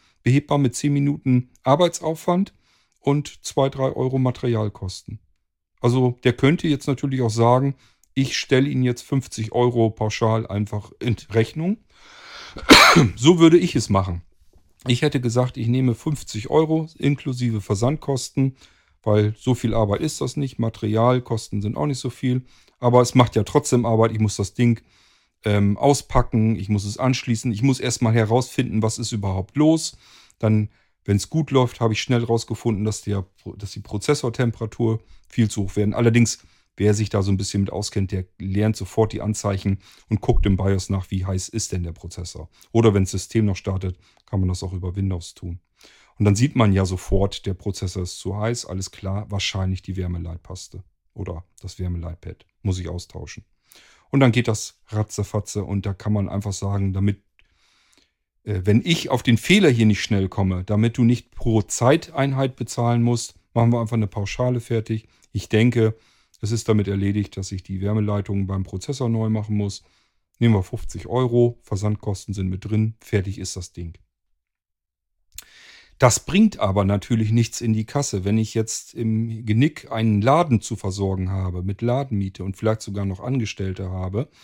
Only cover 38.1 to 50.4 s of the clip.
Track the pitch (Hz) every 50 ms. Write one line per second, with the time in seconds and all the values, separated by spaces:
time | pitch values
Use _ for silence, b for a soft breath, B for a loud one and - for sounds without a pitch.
38.1 | - 95 92 - _ - - 98 95 98 107 107 107 - 95 - - - 110 104
39.1 | - - - 107 107 - - 104 98 95 - 101 98 - b b b b b b
40.1 | 113 101 - - 120 - - 104 95 90 98 98 98 95 - - 101 95 92 -
41.1 | - 95 92 101 95 92 92 - - 113 - - - 92 87 87 85 - - 90
42.1 | - - 87 - - - 82 - b b b b b 113 110 113 98 101 95 90
43.1 | - 95 - - - 113 107 101 95 - - - 95 95 92 92 90 _ b b
44.1 | b b b - - 98 95 92 92 90 - 92 95 92 87 92 87 95 98 98
45.1 | 95 85 82 - - - - 90 85 87 _ _ _ b b b b b b b
46.1 | b b 107 104 101 98 139 151 - 139 113 104 95 95 95 92 95 90 - -
47.1 | - 95 98 98 - - - - 95 90 - 104 92 - - 92 - 98 90 87
48.1 | - - - 90 95 104 104 113 120 120 - - 85 95 95 - - - - 95
49.1 | 95 101 101 - 104 98 - - - 98 92 92 95 92 - - 92 95 90 87
50.1 | 87 87 85 85 82 85